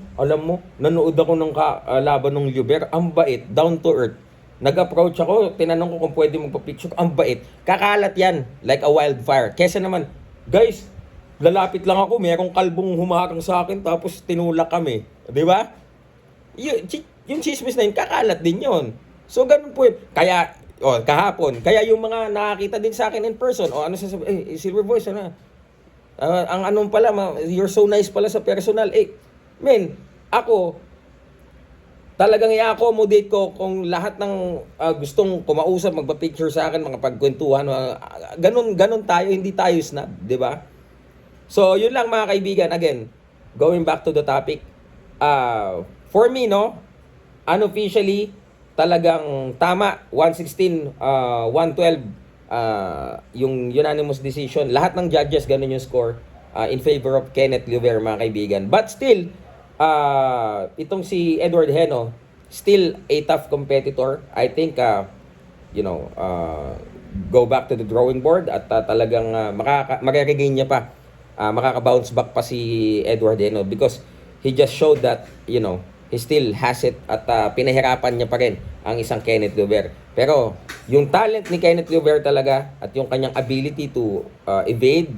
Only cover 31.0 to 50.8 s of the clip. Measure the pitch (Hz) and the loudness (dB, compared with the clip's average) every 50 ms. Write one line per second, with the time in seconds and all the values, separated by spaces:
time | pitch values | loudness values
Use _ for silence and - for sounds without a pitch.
31 | _ - - _ _ _ - _ - - - - - - - - - - - - | _ -20 -20 _ _ _ -20 _ -20 -20 -20 -20 -20 -20 -20 -20 -20 -20 -20 -20
32 | - - - - 190 214 214 208 226 226 220 220 226 226 214 220 233 233 220 220 | -20 -8 0 2 4 4 6 4 4 4 4 2 2 0 0 2 2 2 2 2
33 | 214 202 214 202 202 202 214 202 196 180 - - 185 190 190 190 180 170 180 170 | 2 4 4 4 2 2 0 -2 -2 -2 -4 -6 -6 -4 -4 -4 -4 -4 -4 -4
34 | 185 208 196 196 202 196 196 196 180 180 170 139 110 - - - 156 165 156 147 | -4 -6 -6 -6 -6 -6 -4 -4 -6 -6 -6 -8 -10 -14 -10 -4 -4 -2 -2 -2
35 | 143 139 - - 202 190 185 165 - - 151 156 160 185 185 180 202 196 165 160 | -6 -2 0 2 2 2 0 -2 -2 0 0 2 2 2 0 0 0 -2 -2 -2
36 | 139 135 151 147 165 165 147 - 160 156 147 160 - - - 165 - 143 131 - | -4 -4 -4 -4 -6 -6 -4 -4 -4 -2 0 -2 -2 -2 -2 -4 -4 -6 -6 -4
37 | - 131 123 107 139 139 127 - - 139 135 139 143 139 135 135 131 127 - - | -4 -4 -2 0 0 0 0 0 0 2 2 2 0 -2 -4 -4 -4 -6 -8 -10
38 | - - - - - - - 165 170 185 233 247 233 226 196 175 190 214 226 214 | -12 -16 -16 -16 -16 -14 -4 0 2 2 4 2 0 0 2 2 2 2 2 0
39 | 202 190 175 175 190 196 196 190 185 196 190 - 180 180 175 165 156 - 147 143 | 0 0 0 2 2 2 0 -2 -2 -4 -2 0 2 2 2 2 0 -4 -6 -10
40 | - - - - 92 104 131 123 127 123 139 143 - - - - - _ - - | -10 -10 -12 -12 -6 -6 -4 -2 -2 -4 -4 -6 -12 -18 -20 -20 -20 _ -20 -20
41 | _ - _ - _ - - - - - - 202 196 190 190 202 220 240 254 262 | _ -20 _ -20 _ -20 -20 -20 -20 -2 2 4 6 6 6 4 2 2 2 0
42 | 240 233 226 220 208 190 202 202 190 196 196 185 175 - 170 170 165 156 135 120 | 0 0 0 0 0 0 0 -2 -2 -2 0 0 0 0 0 0 0 0 0 -2
43 | 110 117 - _ _ _ _ _ - - - - 147 160 180 175 165 160 156 - | -8 -12 -18 _ _ _ _ _ -20 -20 -4 0 2 2 2 2 2 0 -2 -2
44 | - 160 147 147 147 147 135 139 135 160 151 147 - - - - - - - - | -2 -2 -2 0 0 0 0 -2 -2 -4 -6 -8 -10 -16 -20 -20 -20 -20 -20 -20
45 | - - - - 143 147 143 139 127 120 117 110 101 95 92 85 90 - - - | -20 -20 -6 -2 0 2 2 2 2 0 -2 -2 -4 -4 -6 -6 -8 -12 -16 -20
46 | - - - 202 233 240 262 269 247 220 196 202 208 240 - - - - _ - | -10 0 4 4 4 4 4 0 0 0 2 2 0 -2 -4 -10 -18 -20 _ -20
47 | - - - - - - - - _ 147 170 196 214 196 202 214 214 196 - 220 | -20 -20 -20 -20 -20 -20 -20 -10 _ -2 0 2 0 0 0 -2 -4 0 0 0
48 | 196 196 202 202 208 202 - - - _ _ _ - - _ - 160 170 175 165 | 0 2 0 -2 -4 -6 -8 -16 -20 _ _ _ -20 -6 _ 0 2 2 2 4
49 | 170 175 165 160 156 147 139 135 131 131 120 - 165 175 180 190 208 196 - - | 4 4 2 2 0 -4 -6 -6 -6 -8 -4 0 0 0 2 2 0 0 -2 -4
50 | - - - 135 160 165 165 175 175 147 - - 185 185 170 160 | -8 -6 0 2 4 4 2 0 -6 -8 -2 0 0 0 0 -2